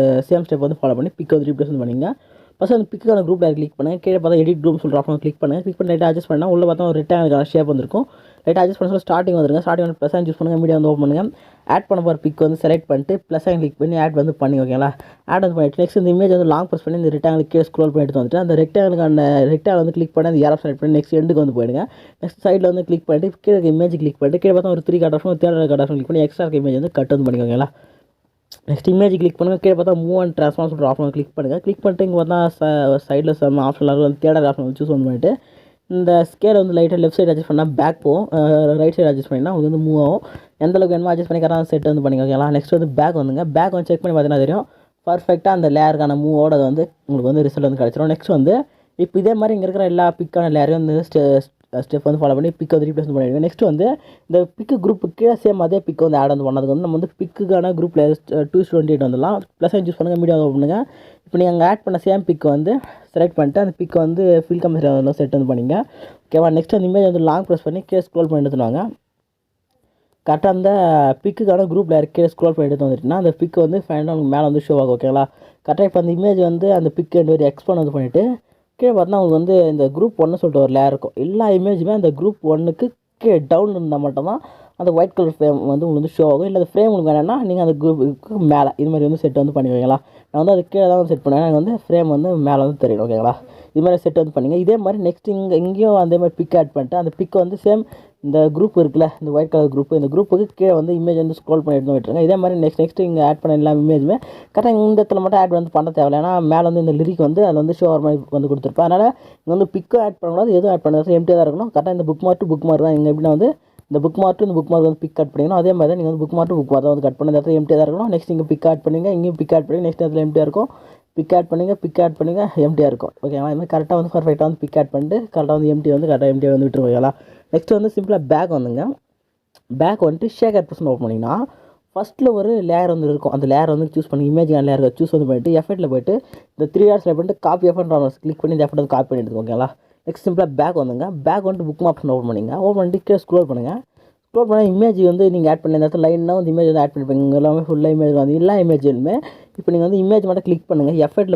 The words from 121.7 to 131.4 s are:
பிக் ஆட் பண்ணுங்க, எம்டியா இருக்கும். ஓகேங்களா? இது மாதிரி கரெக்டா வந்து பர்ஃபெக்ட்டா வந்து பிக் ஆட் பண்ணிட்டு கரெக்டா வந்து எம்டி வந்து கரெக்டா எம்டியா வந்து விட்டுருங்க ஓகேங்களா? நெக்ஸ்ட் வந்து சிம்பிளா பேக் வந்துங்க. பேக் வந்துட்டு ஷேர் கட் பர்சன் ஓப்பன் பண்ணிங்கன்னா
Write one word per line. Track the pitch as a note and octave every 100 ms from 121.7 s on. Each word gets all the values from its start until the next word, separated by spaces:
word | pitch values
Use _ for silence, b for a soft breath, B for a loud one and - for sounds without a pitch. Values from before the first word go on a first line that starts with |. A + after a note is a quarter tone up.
| G3
பிக் | E3+ F#3
ஆட் | E3+ D#3
பண்ணுங்க, | D#3 F3+ G#3 D#3+ D3
எம்டியா | D3+ C#3+
இருக்கும். | A#2+ - -
ஓகேங்களா? | C#3+ C#3+ D3
இது | D3+
மாதிரி | E3+
கரெக்டா | D#3+ D#3 F3
வந்து | E3+ E3+
பர்ஃபெக்ட்டா | D#3+ D3 D#3
வந்து | D#3+
பிக் | D3 D#3
ஆட் | C#3
பண்ணிட்டு | C#3 D3+ G#3+ A3+ E3
கரெக்டா | D3 D3+
வந்து | D3+
எம்டி | D3+ D3+ C#3+
வந்து | D#3+
கரெக்டா | C3+ C#3
எம்டியா | C3+ C#3 C3+
வந்து | C#3
விட்டுருங்க | C3 B2
ஓகேங்களா? | A#2+ C3 - B B B
நெக்ஸ்ட் | D#3+ - G#3
வந்து | G#3+ G#3
சிம்பிளா | F#3+ G3 C3+
பேக் | - F3 D3+
வந்துங்க. | B2 A#2+ G#3 - _ _ _ _ _ _ - C3
பேக் | E3 G#3 E3
வந்துட்டு | D#3+ A#3 -
ஷேர் | A3+ G#3
கட் | D#3+
பர்சன் | - D3+
ஓப்பன் | B2 A#2+
பண்ணிங்கன்னா | A2 A#2 F3